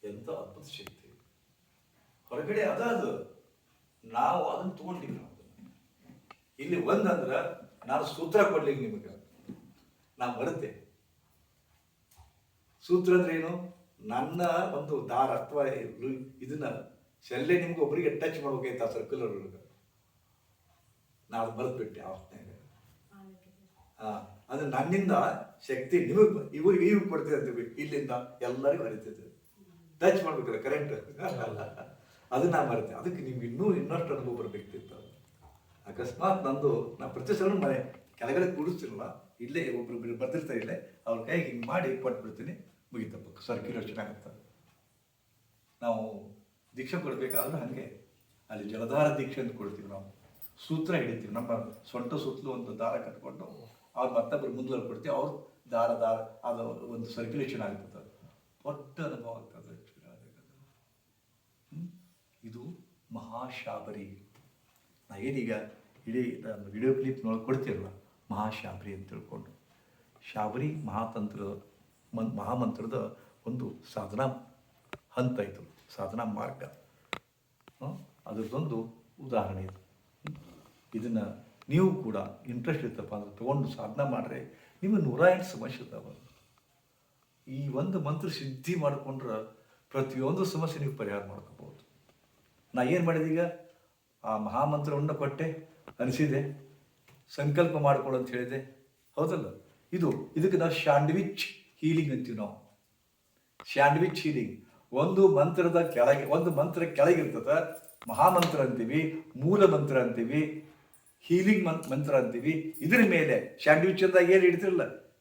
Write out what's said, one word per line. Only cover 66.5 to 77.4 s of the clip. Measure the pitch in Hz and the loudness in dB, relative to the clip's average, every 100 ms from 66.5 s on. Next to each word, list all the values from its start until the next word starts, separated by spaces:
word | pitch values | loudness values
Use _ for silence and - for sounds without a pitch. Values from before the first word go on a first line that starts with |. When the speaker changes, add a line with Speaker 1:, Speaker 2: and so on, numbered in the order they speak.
| 104 101 | -10 -10
Speaker 1:
ವಿಡಿಯೋ | 101 127 | 0 2
ಕ್ಲಿಪ್ | 131 135 131 113 | 2 0 -2 -2
ನೋಡಿ | 113 | -2
ಕೊಡ್ತೀರಲ್ಲ, | - 131 - 95 95 - _ _ _ | 0 -2 -2 -6 -6 -14 _ _ _
ಮಹಾಶಾಬರಿ | 104 107 110 98 92 101 | -4 -4 -4 -10 -12 -12
ಅಂತ | 95 95 | -12 -12
ತಿಳ್ಕೊಂಡು. | 107 - 55 50 - _ _ _ _ _ _ - | -14 -14 -14 -16 -20 _ _ _ _ _ _ -14
ಶಾಬರಿ | 110 107 117 151 | -6 -4 -2 -4
ಮಹಾತಂತ್ರ, | 156 104 101 113 113 104 104 98 101 - _ _ _ _ 117 | -4 -6 -4 -4 -4 -6 -6 -8 -8 -14 _ _ _ _ -4
ಮನ್-, | 110 104 | -4 -4
ಮಹಾಮಂತ್ರದ | 101 127 113 - 113 - 107 - - _ - | -4 0 0 -2 -6 -4 -6 -10 -20 _ -8
ಒಂದು | 127 - - - | -6 -6 -10 -12
ಸಾಧನಾ | - 95 104 135 - - - _ _ _ - _ | -10 -8 -2 -2 -4 -14 -20 _ _ _ -20 _
ಹಂತ | - 127 127 | -2 0 0
ಇದು, | 98 92 - - _ - | -4 -6 -18 -20 _ -10
ಸಾಧನಾ | 95 110 | -6 -4
ಮಾರ್ಗ. | 113 104 120 131 - - _ _ _ - _ _ | -4 -4 -6 -10 -14 -16 _ _ _ -12 _ _